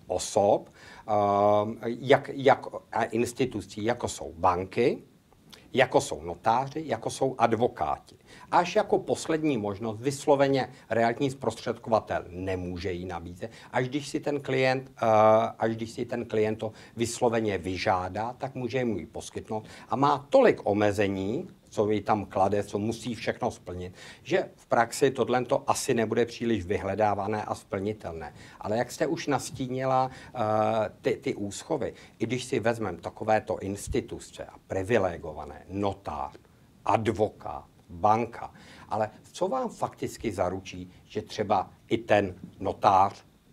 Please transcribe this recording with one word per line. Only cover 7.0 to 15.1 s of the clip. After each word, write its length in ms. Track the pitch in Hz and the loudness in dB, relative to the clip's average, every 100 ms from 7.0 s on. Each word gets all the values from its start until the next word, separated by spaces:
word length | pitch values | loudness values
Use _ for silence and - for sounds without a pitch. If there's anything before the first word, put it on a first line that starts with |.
| 135 | -4
jsou 260 | - 135 - | -2 -2 2
advokáti. 760 | 117 110 120 - 76 67 - - - - - | 2 4 2 0 -4 -4 -8 -20 -20 -20 0
Až 240 | 165 175 214 | 2 2 2
jako 240 | 202 196 | 2 2
poslední 580 | - 123 - 160 156 127 | 2 -2 0 0 2 0
možnost 420 | 101 98 113 107 | -2 -4 -6 -4
vysloveně 680 | 127 139 - 139 139 135 120 - - | -4 0 4 6 6 2 0 -8 -4
realitní 420 | 110 117 123 143 | 2 2 2 -2
zprostředkovatel 920 | 135 117 - - 113 - 110 - 85 - | -2 -4 -4 -4 -6 0 0 2 -4 -6
nemůže 600 | 90 95 92 90 90 95 | -8 -4 -4 -4 -6 -6
ji 140 | 87 92 | -6 -8
nabízet. 460 | 85 85 90 113 - - | -8 -10 -12 -14 -14 -6
Až 180 | 123 127 | -4 -2
když 180 | 143 139 | -4 -6
si 120 | 147 | -6
ten 220 | 143 143 | -4 -4
klient, 500 | 139 131 131 131 135 - | -2 2 2 0 -4 -2
eh, 40 | 113 | 4